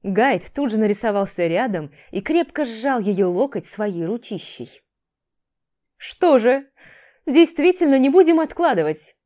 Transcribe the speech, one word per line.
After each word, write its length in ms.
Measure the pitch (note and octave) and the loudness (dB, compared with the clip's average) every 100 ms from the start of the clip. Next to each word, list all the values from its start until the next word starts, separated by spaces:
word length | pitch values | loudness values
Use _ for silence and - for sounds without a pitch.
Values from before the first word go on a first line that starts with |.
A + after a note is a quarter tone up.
Гайд 480 | G3 F#3+ C4 E3+ - | -2 0 2 0 -4
тут 180 | - C#4 | -6 -2
же 60 | G#3+ | 0
нарисовался 680 | G#3+ G#3 A#3 G3+ F#3+ - E3+ | 0 0 -2 -2 -4 -2 -2
рядом 440 | F3 B3 F#3 D3 _ _ | 0 -2 -4 -8 _ _
и 100 | - | -8
крепко 420 | G3 E4 E4 - | -2 -2 -2 -6
сжал 360 | C4 A3 C4 B3 | -6 -4 -4 -2
ее 280 | G3 F#3+ F#3 | -2 0 0
локоть 360 | F3 C#4 F#3+ | 0 -2 -4
своей 400 | - - G#3 E3+ | -12 -8 -6 -6
ручищей. 760 | E3 A#3 - F#3+ - - A2+ _ _ _ _ _ _ _ _ _ _ _ _ _ | -6 -8 -8 -14 -14 -18 -18 _ _ _ _ _ _ _ _ _ _ _ _ _
«Что 420 | - - F4 C4+ | -20 0 4 4
же, 300 | A3+ C4+ C#4 _ - - _ _ | 4 0 -4 _ -20 -20 _ _
действительно 760 | - C#4 E4 - E4 F4+ D#4 C4+ | 0 4 4 4 0 2 2 4
не 100 | C4+ | 4
будем 300 | E4+ E4 E4 | 4 6 4
откладывать. 760 | D#4 - E4+ G3+ D#3 D#3 - _ | 0 -2 0 0 -2 -4 -12 _